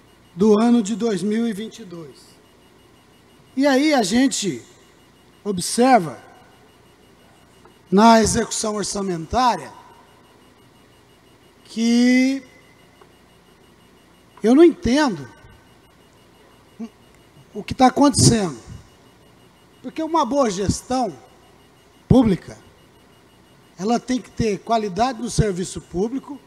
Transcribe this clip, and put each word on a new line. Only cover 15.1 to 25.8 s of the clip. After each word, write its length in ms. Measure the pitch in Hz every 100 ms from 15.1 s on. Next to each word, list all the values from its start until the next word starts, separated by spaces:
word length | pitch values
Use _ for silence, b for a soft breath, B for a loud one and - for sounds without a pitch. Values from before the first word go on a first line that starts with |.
| 165 127 - - - _ _ _ _ _ _ _ _ _ _ _ - 226 _ _ _ _ - -
o 80 | 214
que 140 | - -
tá 120 | 254
acontecendo. 680 | - 285 214 - 233 185 120 - - - _ _ _ _ _ _ _ _ _
Porque 200 | 262 -
uma 240 | 320 330 262
boa 240 | 285 247
gestão 640 | 180 190 - - 254 226 131 - _ _ _ _ _ _ _ -
pública, 560 | 233 226 175 - - - _ _ _ _ _ _ _ _ _ _ -
ela 240 | 196 240
tem 220 | - 254
que 80 | -
ter 300 | - 233 190
qualidade 600 | - 226 214 180 247 226
no 120 | 233
serviço 500 | - 220 180 180 170